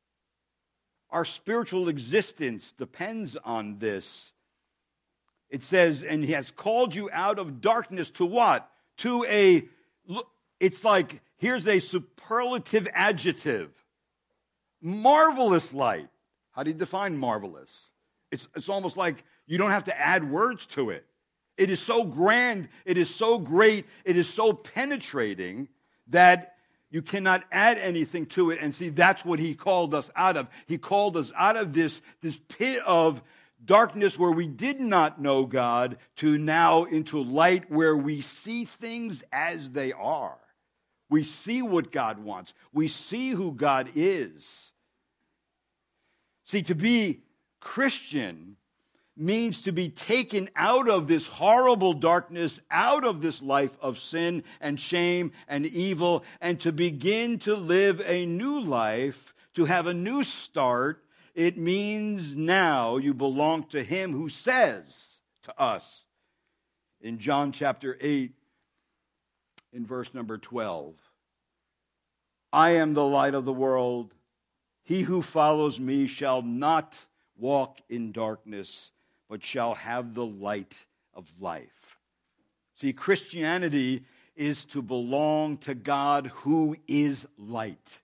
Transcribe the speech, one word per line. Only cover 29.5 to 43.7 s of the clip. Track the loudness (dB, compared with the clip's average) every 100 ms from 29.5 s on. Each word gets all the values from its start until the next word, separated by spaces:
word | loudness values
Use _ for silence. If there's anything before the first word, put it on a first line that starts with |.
called | -4 0 2 2
us | -2 -4 0
out | 2 2
of. | -4 -10 -8
He | -8
called | 0 2 2 0
us | -4 0
out | 2 2
of | 0
this, | 0 0 -2 -14 _
this | -10 -10
pit | -12 -4 -2 -2 2
of | 4 4 2 -10 _ _ _
darkness | 6 6 6 4 0 4
where | 2
we | 2 -2
did | -4 -4 -2
not | 2 4 4 2
know | 0 2 2
God | 0 0 0 -2 -4 _ -2
to | 0 2
now | 2 4 6 6 4
into | -2 -4 -4
light | -2 4 4 4 0
where | 2 2 2
we | 0 -4
see | -8 -10 -8 -8 -8
things | -10 -10 -8 -8 -10 -8
as | -4 -4 -6 -8
they | -6 -6
are. | -6 -6 -6 -6 -12 _ _ _ _ _ _ 0
We | 0
see | 0 -8 -6 -4
what | 0 0 -2
God | -2 -4 -4
wants. | -10 -14 -14 -20 _
We | -2 -2
see | -4 -8 -6 -4
who | -4 -4
God | -2 0